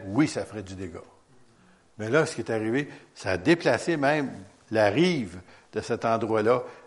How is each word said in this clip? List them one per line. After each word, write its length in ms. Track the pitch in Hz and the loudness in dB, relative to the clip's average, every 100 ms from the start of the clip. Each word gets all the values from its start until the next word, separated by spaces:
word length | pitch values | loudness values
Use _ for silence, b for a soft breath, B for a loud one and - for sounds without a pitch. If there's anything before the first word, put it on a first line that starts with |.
| 98 | -4
oui, 200 | 107 156 | 2 2
ça 160 | 127 | 0
ferait 200 | 117 107 | -8 -10
du 120 | 92 95 | -12 -12
dégât. 240 | 95 82 - _ _ _ _ b b b b - | -12 -12 -16 _ _ _ _ b b b b -10
Mais 120 | 107 | 0
là, 160 | 139 156 | 2 2
ce 100 | - | -2
qui 60 | |
est 100 | 113 | -4
arrivé, 380 | 113 110 127 147 B B - | -2 0 -2 -4 B B -8
ça 160 | 101 | -4
a 60 | 90 | 0
déplacé 580 | 104 170 160 117 - 165 | 2 4 4 2 0 0
même 340 | 139 151 135 98 95 _ _ | 2 0 -2 -8 -18 _ _
la 180 | 110 104 | 2 4
rive 500 | 107 180 165 101 87 B B B | 4 2 2 -4 -10 B B B
de 80 | 107 | -8
cet 240 | - 117 | -4 -2
endroit-là 600 | 120 113 110 110 107 127 123 B | 0 0 2 2 4 2 0 B